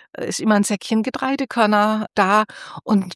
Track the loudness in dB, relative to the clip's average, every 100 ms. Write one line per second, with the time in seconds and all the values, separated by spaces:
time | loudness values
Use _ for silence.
0 | _ -10 -8 -2 2 4 2 -2 -2 -2
1 | -2 -4 -4 -2 -4 0 2 2 2 0
2 | -2 0 2 2 0 -6 -16 -14 0 0
3 | 0